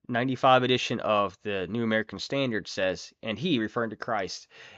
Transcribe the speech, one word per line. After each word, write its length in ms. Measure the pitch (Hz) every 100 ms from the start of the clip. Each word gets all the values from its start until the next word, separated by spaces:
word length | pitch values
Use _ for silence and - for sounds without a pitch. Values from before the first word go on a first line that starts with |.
| -
ninety-five 540 | 120 131 123 135 131
edition 380 | 127 123 - 120
of 360 | 101 104 98 -
the 240 | 107 98 87
New 160 | 117
American 340 | 113 110 104 95
Standard 480 | - 139 131 104 87
says, 460 | - 95 87 - _
"And 160 | 113 107
he," 200 | 180 127
referring 320 | 107 123 113
to 60 | 104
Christ, 520 | - 107 92 - - - -